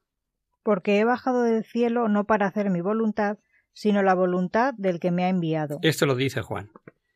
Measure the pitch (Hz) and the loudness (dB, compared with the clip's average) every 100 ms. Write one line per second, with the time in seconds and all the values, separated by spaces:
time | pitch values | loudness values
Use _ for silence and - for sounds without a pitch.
0 | _ _ _ _ _ _ - 202 208 202 | _ _ _ _ _ _ -2 -2 2 0
1 | 226 247 - 247 240 226 - 233 240 233 | 2 0 -2 0 0 0 -2 -2 0 0
2 | 226 208 208 214 202 214 202 175 175 220 | 0 0 2 0 0 0 -2 -2 -2 0
3 | 226 214 208 208 _ _ _ - 214 202 | -2 0 -4 -4 _ _ _ -4 0 2
4 | 196 185 185 180 180 220 254 226 196 170 | 4 4 2 0 0 0 0 0 -2 -2
5 | 180 175 180 185 165 160 151 147 165 - | -2 0 0 0 0 -2 -4 -2 -2 0
6 | 151 127 135 - 107 98 104 - - _ | 0 0 -2 -4 -6 -8 -10 -18 -20 _
7 | _ | _